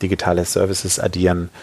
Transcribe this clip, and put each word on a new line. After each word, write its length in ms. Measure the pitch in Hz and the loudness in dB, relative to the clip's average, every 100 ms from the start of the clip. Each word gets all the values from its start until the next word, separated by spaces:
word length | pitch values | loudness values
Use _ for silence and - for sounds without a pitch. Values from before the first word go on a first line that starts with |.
digitale 420 | 95 95 92 87 | -2 0 0 0
Services 540 | 85 92 95 95 92 - | 0 2 0 0 -4 -2
addieren, 520 | 92 87 90 87 87 - | -2 2 2 2 -4 -12